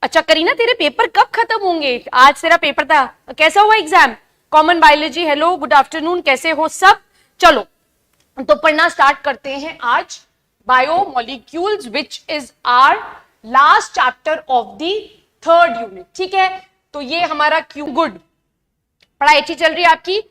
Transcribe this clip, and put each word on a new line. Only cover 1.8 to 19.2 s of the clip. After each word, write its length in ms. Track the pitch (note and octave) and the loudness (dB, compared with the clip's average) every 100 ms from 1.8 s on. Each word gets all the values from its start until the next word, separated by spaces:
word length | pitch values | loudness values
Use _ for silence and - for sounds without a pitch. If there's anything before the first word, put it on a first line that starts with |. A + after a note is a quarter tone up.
| C#4+ B3 - | -4 -6 -6
आज 260 | - C4 C#4+ | 4 4 4
तेरा 140 | E4 E4+ | 0 0
पेपर 280 | D#4+ C#4 | 0 -4
था, 200 | D4+ D#4 C4 - _ C4+ | 0 0 0 -6 _ -2
कैसा 220 | D#4 D#4+ | 0 4
हुआ 140 | G#4 A4 | 4 2
एग्जाम? 380 | D#4+ F4 C#4+ A3 _ _ _ | 2 4 4 0 _ _ _
कॉमन 280 | D4+ D#4 E4+ | 0 2 4
बायोलॉजी, 440 | D#4 D4 D#4 D4 | 4 4 0 -4
हेलो, 320 | E4+ C#4+ D#4+ F4+ | -4 0 0 -2
गुड 160 | C#4 | 0
आफ्टरनून, 480 | C#4+ C4+ D#4+ D#4 F4+ | 2 2 -4 -6 -4
कैसे 300 | D#4+ C4 E4 | -2 -2 -2
हो 180 | D#4 D#4+ | -2 -4
सब? 300 | - F#4 G#4 _ _ _ _ | 0 2 2 _ _ _ _
चलो 260 | F4 C#4+ G#3 _ _ _ _ _ _ - | 2 2 -2 _ _ _ _ _ _ -16
तो 160 | C4+ | -2
पढ़ना 340 | D4 D#4+ D4+ E4 | 0 2 0 -2
स्टार्ट 300 | - C#4 C#4+ | 2 0 0
करते 300 | - C4 C#4 | -4 -8 -8
हैं 280 | C#4 D4 D#4+ | -10 -12 -10
आज 360 | B3 C4 F4 - _ _ _ _ _ | -4 -4 -4 -14 _ _ _ _ _
biomolecules, 1200 | B3+ C4 E4+ G4 C4 A3+ C4+ _ D#4 F#4 G#4+ B3+ | 0 2 -2 -2 -6 -8 -12 _ -8 -6 -6 -8
which 260 | A3 D4+ - _ | -8 -10 -12 _
is 160 | D#4 C4 _ - | -10 -10 _ -2
our 260 | B3 C#4 G4 - - _ _ A3 | 2 2 2 -4 -20 _ _ -4
last 480 | B3 D4 G4 A4 | 2 4 2 0
chapter 400 | - C4 B3 - D#4+ - | -4 -4 -4 -6 -6 -2
of 200 | B3+ A3 G3+ | -4 -4 -10
the 140 | D#4+ G#4 - _ _ _ | -8 -8 -10 _ _ _
third 340 | - E4+ E4+ E4+ | 0 2 2 -2
unit। 260 | G4+ F#4+ F#4 - | -12 -16 -20 -12
ठीक 180 | F#4 | -6
है, 140 | F#4+ F#4+ F#4+ _ _ _ | -2 -2 -4 _ _ _
तो 60 | D4 | -14
ये 200 | C4+ D#4+ | -8 -6
हमारा 380 | F4 D#4 D4+ D#4 | -6 -2 -2 -2
क्यू, 240 | D#4 - D4 | -4 -12 -10
गुड, 300 | C4 E4 F#3 _ _ _ _ _ _ _ _ _ _ | -4 -4 -6 _ _ _ _ _ _ _ _ _ _